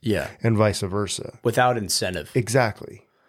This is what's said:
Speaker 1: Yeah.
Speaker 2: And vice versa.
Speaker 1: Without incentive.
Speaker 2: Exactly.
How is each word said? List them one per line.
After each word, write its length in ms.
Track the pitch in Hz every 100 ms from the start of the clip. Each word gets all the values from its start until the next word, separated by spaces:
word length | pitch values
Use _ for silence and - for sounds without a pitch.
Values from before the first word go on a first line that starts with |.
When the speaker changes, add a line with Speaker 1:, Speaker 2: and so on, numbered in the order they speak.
Speaker 1:
Yeah. 280 | 113 95 - -
Speaker 2:
And 140 | 117 107
vice 240 | 107 98
versa. 580 | 98 98 101 - - -
Speaker 1:
Without 340 | 120 113 127 120
incentive. 540 | 95 - 98 87 73
Speaker 2:
Exactly. 680 | 131 107 127 117 - - 107 _ _